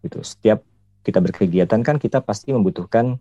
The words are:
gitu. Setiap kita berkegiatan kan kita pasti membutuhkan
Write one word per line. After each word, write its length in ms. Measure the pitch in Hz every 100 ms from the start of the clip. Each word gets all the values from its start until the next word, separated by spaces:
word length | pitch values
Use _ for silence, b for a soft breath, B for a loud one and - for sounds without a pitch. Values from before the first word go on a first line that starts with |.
| -
gitu. 180 | -
Setiap 400 | - - 107 107 _ _ _ _
kita 160 | - 98
berkegiatan 640 | 90 - 95 90 87 110
kan 160 | 117 151
kita 240 | - 135
pasti 320 | - 104 - 127
membutuhkan 640 | 95 90 87 113 123 127